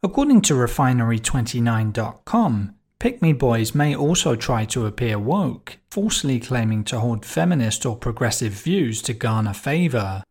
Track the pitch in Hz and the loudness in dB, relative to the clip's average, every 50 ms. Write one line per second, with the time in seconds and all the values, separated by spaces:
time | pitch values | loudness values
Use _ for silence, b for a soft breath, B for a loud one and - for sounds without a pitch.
0 | - 196 - - 277 294 277 220 - - 156 127 123 117 - - 143 127 127 123 | -2 -2 0 2 4 6 6 6 6 6 2 2 2 0 2 2 2 4 4 2
1 | 117 113 117 113 113 - - 135 117 110 - 123 117 117 117 110 110 110 104 - | 2 2 0 0 0 0 0 0 0 -2 -2 0 0 2 2 2 0 -2 -2 -2
2 | 110 - - - _ - - 226 233 180 117 104 101 101 - _ _ _ _ _ | -4 -4 -6 -12 _ -2 0 2 2 2 2 0 -2 -4 -8 _ _ _ _ _
3 | - 233 269 - - 165 156 127 - 127 117 113 113 110 - 147 147 151 143 147 | -4 -4 -2 2 2 2 4 4 2 2 2 2 0 0 0 0 0 2 0 0
4 | 143 147 175 180 - 160 127 110 - - 131 113 110 107 - 131 117 107 104 - | 2 2 2 2 2 0 0 0 0 -2 -2 -2 -2 -2 -2 -2 -2 -4 -2 -2
5 | 127 117 107 104 101 113 156 208 190 135 - - _ - - - _ _ - - | -2 -2 -2 -2 0 0 0 0 0 -2 -4 -6 _ -18 -20 -20 _ _ -4 -2
6 | 202 220 - - - 139 135 120 - - 131 123 117 110 110 107 104 - - 117 | -2 0 0 0 0 0 0 -2 -2 -2 -2 0 0 0 0 -2 -2 -4 -2 -2
7 | 113 120 117 107 - - - - 165 175 180 151 120 110 107 - - 123 113 - | 0 0 -2 -2 -6 -6 -2 0 2 2 4 2 2 0 -2 -2 -4 -4 -4 -4
8 | - 127 113 - 131 117 110 - 127 110 98 101 - 160 180 196 160 120 110 107 | -4 -6 -4 -2 -2 -2 0 0 -2 -4 -4 -4 -4 -2 0 2 0 0 -2 -4
9 | - - 123 110 - 117 110 110 110 104 98 - - 143 143 165 175 170 127 117 | -6 -6 -6 -4 -2 -2 0 0 0 -2 -4 -4 -4 -2 0 2 0 2 0 0
10 | 101 98 95 95 95 _ | -2 -2 -6 -8 -10 _